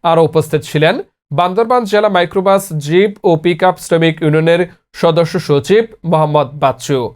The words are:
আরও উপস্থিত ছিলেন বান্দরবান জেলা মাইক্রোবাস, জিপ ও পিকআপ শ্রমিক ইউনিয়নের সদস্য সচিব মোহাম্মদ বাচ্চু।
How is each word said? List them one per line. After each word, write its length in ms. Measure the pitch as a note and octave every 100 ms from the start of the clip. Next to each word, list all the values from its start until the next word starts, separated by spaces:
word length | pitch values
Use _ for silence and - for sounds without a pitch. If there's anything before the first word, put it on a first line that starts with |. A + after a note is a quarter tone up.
আরও 180 | E3+ E3 D#3
উপস্থিত 320 | D#3+ D3+ D#3
ছিলেন 320 | - D3+ D#3 B3+ - _ _
বান্দরবান 500 | C#3 F3 F#3 A3+ B3 G#3+
জেলা 240 | G#3 G#3+
মাইক্রোবাস, 540 | F#3 F3 G3 F#3+ G3 G3 D#3
জিপ 340 | C#3+ E3+ G#3 G3+
ও 80 | F#3 D#3+
পিকআপ 380 | E3 E3 F#3 F3+
শ্রমিক 360 | - E3 E3 D#3+
ইউনিয়নের 440 | D#3 D#3 D#3+ F3 E3+ - _ -
সদস্য 380 | E3+ E3 E3 F3+
সচিব 440 | - C#3+ - G#3 A3+ - E3
মোহাম্মদ 420 | D#3 D3+ D3+ C3 C#3+
বাচ্চু। 400 | C#3+ - - C3+ A2+